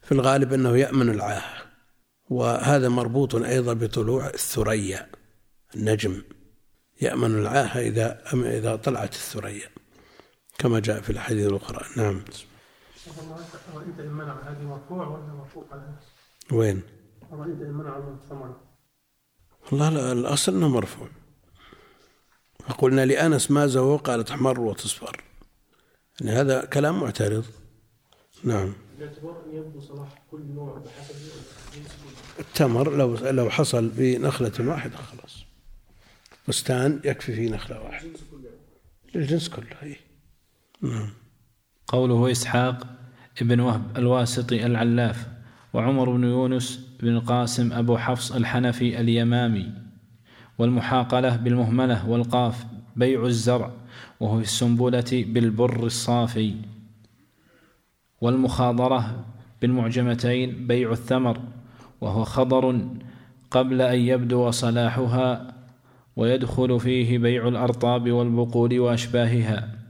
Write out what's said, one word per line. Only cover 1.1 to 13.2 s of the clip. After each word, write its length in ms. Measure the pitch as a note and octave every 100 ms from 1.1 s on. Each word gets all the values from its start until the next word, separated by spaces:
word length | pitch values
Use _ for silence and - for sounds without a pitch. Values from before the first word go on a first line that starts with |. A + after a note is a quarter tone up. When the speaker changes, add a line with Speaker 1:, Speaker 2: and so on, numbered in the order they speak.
| G#2+ G2+ G2+ - - - _ _ _ _ _ _
Speaker 1:
وهذا 600 | B2 A#2+ A#2+ B2 C#3+ B2+
مربوط 460 | A#2+ A#2 B2 C3 A#2
أيضًا 380 | A#2+ C3 B2
بطلوع 540 | A2+ A2+ - G#2+ B2+ C#3
الثريا، 800 | - - - G#2+ A2 G2 F#2+ - - _ _ _ _ _ G#2+
النجم 460 | G#2+ G#2+ G#2 F#2+ - - - _ _ _ _ _
يأمن 380 | C3 B2+ A#2+ G#2+
العاهة 400 | G#2 C3 A2+ B2
إذا، 420 | A#2 A2 A2+ A#2 -
إذا 420 | B2+ A#2 A#2 A2+ A2
طلعت 380 | C#3+ B2 G2+
الثريا، 540 | - - G#2+ G2+ G2+ - - _ _ _ _ - _ _ -
كما 220 | B2+ A2+
جاء 220 | G#2+ G#2+
في 80 | -
الحديث 380 | G#2+ - A2 G2+
الأخرى. 380 | G2 - - - B2
نعم. 240 | G#2+ F#2+ G2 - - - _ _ _ - E3+ D3+